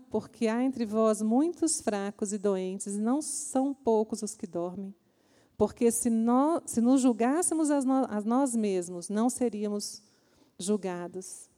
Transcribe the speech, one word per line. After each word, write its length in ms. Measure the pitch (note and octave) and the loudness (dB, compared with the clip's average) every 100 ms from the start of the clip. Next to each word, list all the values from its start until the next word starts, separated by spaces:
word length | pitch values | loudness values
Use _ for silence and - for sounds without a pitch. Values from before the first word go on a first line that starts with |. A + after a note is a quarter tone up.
| - | -4
porque 400 | G#3+ - - A3+ | -6 -6 -2 0
há 160 | A3+ | 2
entre 220 | C4+ B3 A3+ | 0 -2 -2
vós 340 | A3 A3 G#3+ | 2 4 4
muitos 600 | G#3+ A#3+ E4 E4+ E4 - | 2 2 2 0 -2 0
fracos 500 | - G3+ G3 - G#3 | -2 -2 -4 -4 -6
e 60 | G3+ | -2
doentes, 560 | G#3 F#3+ F#3 G3 G3+ | 0 0 -2 -6 -6
e 40 | G3+ | -4
não 220 | A3 C#4 | 0 -2
são 540 | D#4 - - C4 C#4 | -2 -8 -4 0 0
poucos 480 | C4+ - A3 A3 A3 | -2 0 0 0 -4
os 120 | G#3 | -8
que 120 | - G3 | -10 -8
dormem. 480 | E3+ F3 F3+ G3 - _ _ _ _ _ | -6 -6 -6 -12 -14 _ _ _ _ _
Porque 360 | - G#3 - A#3 | -2 -2 2 0
se 180 | A3+ A#3+ | 2 0
nó-, 540 | A3+ A#3 B3+ D4 E4+ | 2 2 4 2 0
se 160 | - A#3+ | -2 0
nos 220 | A#3 C4+ | 4 6
julgássemos 680 | B3+ G#3+ A#3 D4+ F4+ D#4+ D4 | 4 4 2 2 0 0 2
a 120 | C#4+ | 2
nó-, 240 | B3+ C4 C4 | 2 2 0
a 140 | G#3 | -2
nós 340 | G#3 B3 C#4 A#3 | 0 0 2 0
mesmos, 540 | G#3 F#3 F3 F3+ F3 | 0 0 -2 -8 -4
não 180 | G3+ B3 | 0 0
seríamos 720 | - B3 G#3 G#3 G#3 - - _ _ _ _ _ - | 0 -2 -2 -4 -4 -8 -12 _ _ _ _ _ -8
julgados. 920 | F3+ G#3 F#3+ F3 F3 F3+ - - - | -2 -2 -2 -6 -8 -10 -12 -16 -20